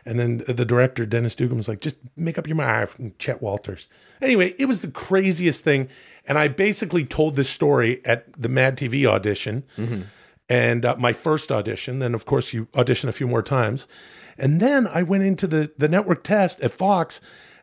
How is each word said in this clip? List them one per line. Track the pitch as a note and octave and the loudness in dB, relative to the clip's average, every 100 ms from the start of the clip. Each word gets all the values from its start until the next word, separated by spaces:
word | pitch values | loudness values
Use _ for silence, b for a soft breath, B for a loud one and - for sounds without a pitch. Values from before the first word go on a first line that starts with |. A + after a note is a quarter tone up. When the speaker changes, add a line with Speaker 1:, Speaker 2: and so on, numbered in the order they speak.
| A#2+ | -6
Speaker 1:
And | A#2 | -2
then | A#2+ A#2 - | 0 -2 -4
the | A#2+ | -2
director, | A#2 B2 B2+ - | 2 4 4 0
Dennis | A2 A#2 A#2 | -2 -2 -2
Dugan, | - B2+ A#2+ | -2 -2 -2
was | G#2+ | -4
like, | G#2+ | -6
"Just | D#3 - - - | -8 -10 -16 -6
make | E3 D#3 | -4 -4
up | D3+ | -4
your | D#3+ | 0
mind, | B2+ A2 G#2 - A2+ - | 2 0 -2 -6 -14 -8
Chet | - A#2 | -6 -4
Walters." | G#2+ G2+ - F2+ - b b b | -4 -6 -6 -12 -16 b b b
Anyway, | C4 A3 F3+ F3+ | 2 4 4 0
it | |
was | C4+ G3+ | -2 -2
the | D#3+ | -4
craziest | - - F#3+ F#3+ E3+ F3 - | -10 0 2 2 2 0 0
thing. | D#3 C#3 C3+ B B B - | 2 2 0 B B B -2
And | D3 | 0
I | D3+ | 0
basically | B2+ G#3 G3+ F3 E3+ | 2 0 0 -2 -2
told | C3+ - D#3 C#3 | 0 0 0 0
this | B2+ | -2
story | - D3 C3+ A#2 B2+ | 0 2 4 2 0
at | - A#2 - - | 0 -2 -4 -8
the | A#2 | -2
Mad | C3 C3 B2+ | 2 0 0
T | B2+ | -4
V | C#3 B2 | 0 2
audition, | G2+ G#2 F#2+ - A#2 - - | 2 0 -4 -4 -8 -10 -8
Speaker 2:
Mm-hmm. | A2+ G#2+ G2 B B B - | -6 -6 -10 B B B 0
Speaker 1:
and, | B2 A#2 A#2+ A#2+ | 2 2 2 0
uh, | B2 | 2
my | B2 | 0
first | A2+ D#3+ D3+ - | 0 -2 -2 -2
audition. | A2 A2 G2+ - C3 | -4 -2 -8 -8 -4
Then, | B2 | -2
of | A#2 | -4
course, | - C3+ - | 0 -2 -2
you | A2+ A2+ | -6 -2
audition | C3+ A#2+ B2 C3+ | 0 2 2 -2
a | |
few | - B2+ | -4 -2
more | A#2+ | -2
times. | G#2 C3+ G#2+ C3 - B B B B - | 0 0 0 -2 -10 B B B B -2
And | C3+ E3 | 0 2
then | B3 C#4+ G#3 | 4 4 2
I | E3 | 0
went | E3+ G3 | 0 2
into | G3 F3+ F#3 | 2 0 0
the, | D#3 D3+ - | 0 -2 0
the | D3+ | 2
network | F#3 F#3+ D#3+ | 2 2 -2
test | - G#3 F#3 - | 2 2 2 0
at | B2+ | -4
Fox, | - F#3+ F#3+ D#3 - B B B B | 0 2 2 0 -8 B B B B